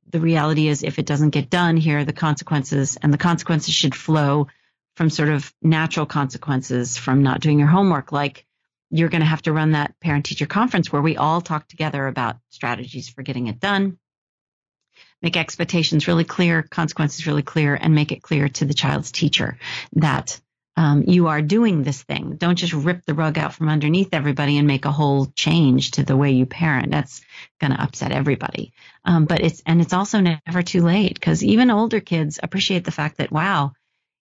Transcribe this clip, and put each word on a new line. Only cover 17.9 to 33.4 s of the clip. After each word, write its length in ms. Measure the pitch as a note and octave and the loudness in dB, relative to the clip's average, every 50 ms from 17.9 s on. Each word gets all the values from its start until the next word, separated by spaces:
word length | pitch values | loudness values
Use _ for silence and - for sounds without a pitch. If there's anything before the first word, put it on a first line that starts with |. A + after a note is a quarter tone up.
| D#3 | 4
make 180 | D3+ D3+ - - | 4 2 0 -4
it 100 | - - | -8 -6
clear 260 | - D#3+ C#3+ C#3+ D3 | -2 -2 0 0 0
to 140 | - - D#3 | -2 -2 -2
the 80 | C#3 - | -2 -2
child's 360 | - - C3+ C#3+ C#3+ D3+ - | 0 0 0 0 -2 -4 -6
teacher 480 | - - - C#3+ - - - - - - - - - - - - - | -4 -2 -2 0 0 0 -2 -4 -6 -10 -12 -12 -12 -12 -10 -4 -2
that, 440 | D#3+ D3+ D3+ C3 - - - - - _ _ _ _ _ _ - E3 | 0 2 2 2 0 -4 -6 -10 -12 _ _ _ _ _ _ -2 2
um, 260 | D#3+ D3 D3 C#3+ - | 2 4 4 4 4
you 220 | - F3+ F3+ E3+ D#3+ | 4 4 4 4 4
are 120 | D3+ D3+ | 2 0
doing 420 | D#3 D3 G3 A3+ A#3+ A3 F3+ D3+ C3 | 0 0 2 2 2 2 2 0 0
this 200 | C#3 C#3 - - | -2 -4 -6 -8
thing. 340 | - D3 - - - D3 | -8 -8 -8 -8 -8 -8
Don't 200 | D#3+ E3+ F3 F3+ | -2 0 0 0
just 180 | F3 F3+ E3+ E3 | 0 0 -2 -2
rip 300 | D3 C#3 F3 F3+ F3 - | -2 0 -2 -2 -2 -4
the 80 | - D3 | -6 -2
rug 240 | D3+ D#3+ D#3 D3 E3 | -2 0 0 0 -2
out 160 | D3+ D3 - | -2 -4 -4
from 160 | - D#3+ D#3 | -2 0 0
underneath 400 | D#3 D3+ D3 D3+ E3 F#3+ G3 F#3+ - | 2 2 2 2 2 2 0 0 -2
everybody 460 | D3+ C#3 D3 C3+ C#3 D3 C#3+ D3 D3 | -2 0 0 0 0 0 0 2 2
and 80 | D3 D3 | 4 2
make 160 | C#3 C3+ - | 2 2 0
a 80 | D3 D3 | -2 0
whole 340 | D3 D3+ C#3+ C#3 C#3 C3+ C3+ - | 0 2 2 2 2 0 -2 -4
change 580 | - - D#3 D#3+ E3+ D#3 C3+ B2+ C3 C#3 - - | -4 0 2 2 4 4 4 4 2 0 -2 -2
to 100 | - C#3 | -2 0
the 120 | - C3+ | 2 2
way 160 | C3+ C#3+ C#3 C3+ | 2 2 2 2
you 120 | B2+ C3 | 2 2
parent. 460 | B2+ - - E3+ D#3+ C#3+ B2+ - - | 0 -2 -2 0 0 0 0 -2 -2
That's 320 | - D3+ C#3+ - - - - _ - - - - _ - | -2 -2 -4 -4 -10 -20 -20 _ -20 -20 -20 -20 _ -4
gonna 160 | D#3+ C#3 C3 - | -2 -2 0 0
upset 320 | - - - - - B2+ B2+ | -2 -4 -6 -6 -6 -4 -2
everybody. 600 | C#3 C#3 D3 C3+ - - - - - - - _ _ - - - _ - | 0 0 0 0 -2 -2 -6 -8 -8 -10 -10 _ _ -20 -20 -20 _ -2
Um, 200 | F3+ F3 E3 D3+ | 0 2 2 4
but 160 | D3+ F3 - | 2 2 2
it's, 220 | - E3 D#3+ - - | 0 0 -2 -2 -2
and 160 | - E3 E3+ | 0 2 2
it's 140 | E3 - F3+ | 2 2 0
also 260 | F3+ G3+ - - G#3 | -2 -2 0 0 2
never 420 | F#3+ F3 D#3+ D3+ - E3 E3+ F3+ F3 | 2 2 0 -2 -4 -4 -2 -2 -2
too 200 | F3 - F3+ E3+ | 0 0 2 2
late, 360 | E3 F3+ G#3 G3+ - - - | 4 4 2 2 0 -2 -2
'cause 240 | - E3 D#3+ D#3+ - | -2 0 0 0 2
even 280 | G#3 G#3 A3+ B3+ B3 | 2 4 4 4 4
older 300 | A3 G#3 A3+ A3 A3 G#3 | 4 2 0 0 -2 -4
kids 380 | - - E3+ E3 D#3 D3+ D#3 - - | -4 -2 -2 -2 -2 -2 -4 -8 -10
appreciate 420 | E3+ - F#3+ - - F#3+ F3 F3 | -6 -4 -4 -2 -2 -2 -2 -2
the 60 | - | -4
fact 260 | - - D3 D3+ - | -4 -4 -4 -4 -4
that, 160 | - D3 - - | -4 -6 -4 -2
wow, 400 | D3+ | -2